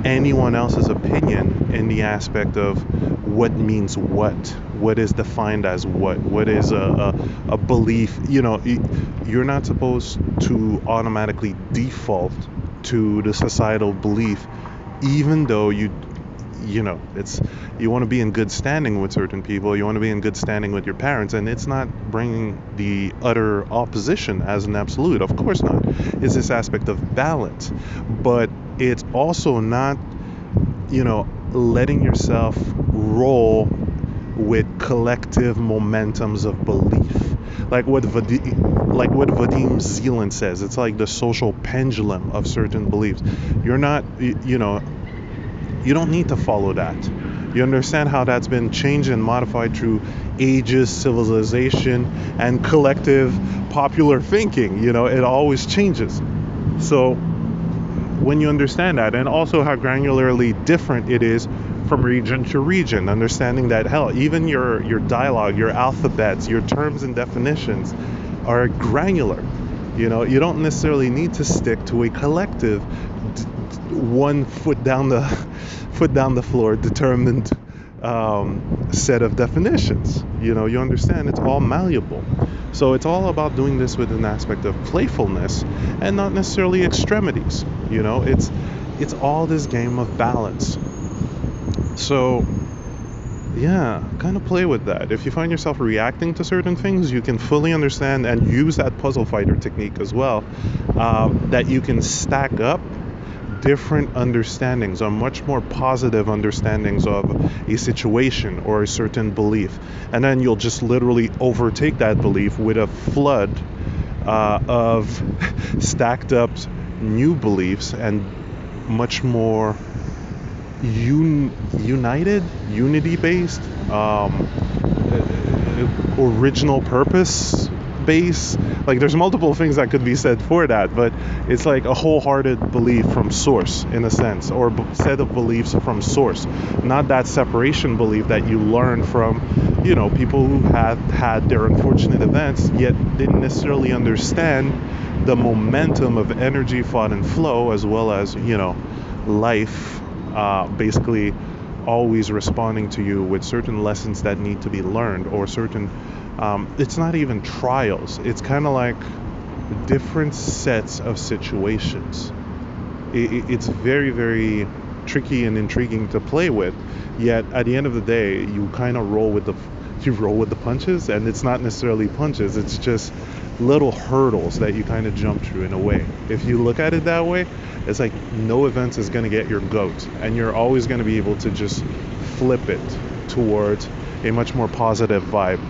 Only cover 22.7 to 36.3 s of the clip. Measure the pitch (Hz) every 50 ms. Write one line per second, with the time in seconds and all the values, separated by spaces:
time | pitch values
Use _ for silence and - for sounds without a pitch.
22.7 | - 101 104 101 101 98 98 92 - - - 123 113 117 110 107 104 101 95 -
23.7 | 104 117 120 110 - 107 101 131 175 - - - 101 92 85 95 104 101 101 104
24.7 | 104 104 104 - - 127 143 180 - 110 95 95 - - - 226 185 - - -
25.7 | - - - - - - - - - - - 127 107 131 120 - 123 117 110 -
26.7 | - 139 - - 101 95 - - - - 135 156 165 139 107 78 - - - -
27.7 | - - - - - - - - - - - 123 120 120 117 107 - - - -
28.7 | - - 131 127 120 117 - - - 123 143 160 175 - - 160 127 113 110 110
29.7 | 117 123 135 139 139 131 - - - - - - - - - - - - - -
30.7 | - - - - 135 131 127 120 110 107 - - - - - - - 127 123 117
31.7 | 117 120 127 135 147 - 139 127 - - - - 120 117 117 110 107 - - -
32.7 | - - - - - 110 107 107 107 117 127 135 135 120 113 110 110 110 107 104
33.7 | - - - 98 - - - - - - - - - 110 107 104 113 113 107 -
34.7 | - - - - 127 120 117 117 120 120 - - - - 127 120 110 107 117 113
35.7 | 110 110 107 107 113 110 107 107 104 - 117 107